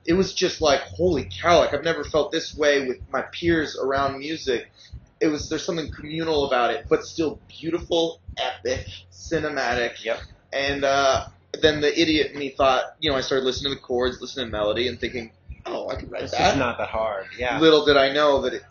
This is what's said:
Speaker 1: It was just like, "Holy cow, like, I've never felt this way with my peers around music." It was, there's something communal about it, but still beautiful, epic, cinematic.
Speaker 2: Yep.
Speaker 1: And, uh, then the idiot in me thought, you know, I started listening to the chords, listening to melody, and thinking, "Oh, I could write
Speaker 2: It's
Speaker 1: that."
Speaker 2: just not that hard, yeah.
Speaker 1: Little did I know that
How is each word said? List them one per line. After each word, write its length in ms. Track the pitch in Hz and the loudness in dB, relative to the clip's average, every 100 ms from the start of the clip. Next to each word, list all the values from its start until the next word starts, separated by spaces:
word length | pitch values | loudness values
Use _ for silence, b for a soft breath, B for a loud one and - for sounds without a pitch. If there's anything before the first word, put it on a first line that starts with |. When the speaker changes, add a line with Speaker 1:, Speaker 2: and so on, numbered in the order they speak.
Speaker 1:
It 80 | - | 0
was 200 | 180 185 | 2 0
just 260 | - 180 - | 0 -2 2
like, 200 | 156 135 | 2 2
"Holy 460 | - - 185 147 - - | 0 -2 0 0 -2 -2
cow, 180 | 165 170 | 4 4
like, 160 | 123 | 4
I've 80 | 143 | 0
never 220 | 165 151 | -2 -4
felt 260 | - 156 143 | -2 0 0
this 240 | 160 - 143 | -2 -4 0
way 300 | 147 143 131 | 2 2 0
with 120 | 120 - | -6 -6
my 120 | 131 | -6
peers 540 | - - 170 165 147 - | -6 -4 0 2 0 -4
around 420 | 131 139 139 135 | -2 0 -2 -4
music." 500 | 147 160 135 117 - _ B B - - | -8 -6 -2 -2 -4 _ B B -18 -2
It 60 | 160 | 0
was, 220 | 151 - | 0 -4
there's 160 | 156 | -6
something 260 | - 170 147 | -4 -6 -6
communal 560 | - 151 160 165 147 139 | -10 -10 -6 -2 0 2
about 240 | 123 117 | 2 2
it, 140 | 113 - | 0 0
but 160 | 156 | -2
still 360 | - - 151 110 - | 0 -4 -4 -4 -14
beautiful, 720 | - 156 170 - 170 165 - - - | -12 -6 -6 -2 0 0 -4 -12 -8
epic, 500 | 127 - 120 131 - - - | -6 -6 -4 -4 -6 -16 -20
cinematic. 920 | - - 160 151 139 123 123 117 - | -20 -6 -4 -2 -2 -2 -2 -2 -4
Speaker 2:
Yep. 160 | 110 113 - - _ | -6 -6 -8 -20 _
Speaker 1:
And, 320 | 135 139 139 | -4 -2 0
uh, 420 | 139 139 139 123 - - _ - | 2 4 4 2 -2 -16 _ 2
then 200 | 156 151 | 2 4
the 200 | 147 156 | 2 2
idiot 300 | 165 151 135 | 4 2 0
in 60 | 143 | -4
me 120 | 139 | -6
thought, 440 | - 135 127 - - | 2 4 4 0 -4
you 100 | 156 | -2
know, 60 | 135 | 0
I 40 | |
started 240 | 127 135 | 0 0
listening 280 | 127 123 139 | 0 -2 -4
to 80 | 131 | -8
the 40 | |
chords, 360 | - 123 127 120 | -4 0 0 -2
listening 260 | 127 135 117 | -10 -8 -6
to 60 | |
melody, 340 | 107 104 110 123 | -2 0 0 -2
and 140 | 120 | -2
thinking, 320 | 117 123 113 _ - - - | -6 -6 -10 _ -20 -14 -8
"Oh, 220 | - 98 | -6 -6
I 80 | 131 | -8
could 140 | - | -8
write 100 | 104 | -8
Speaker 2:
It's 100 | 131 | -6
Speaker 1:
that." 60 | 120 | 0
Speaker 2:
just 180 | 170 139 | 2 2
not 220 | 120 113 | 0 -2
that 120 | 104 | -4
hard, 360 | 113 110 98 95 117 | -2 -2 -4 -8 -6
yeah. 220 | 123 117 | -4 4
Speaker 1:
Little 260 | 160 151 | 8 8
did 120 | 147 139 | 8 6
I 160 | 135 | 4
know 300 | 139 147 135 | 4 4 4
that 200 | 123 135 - | 0 -4 -6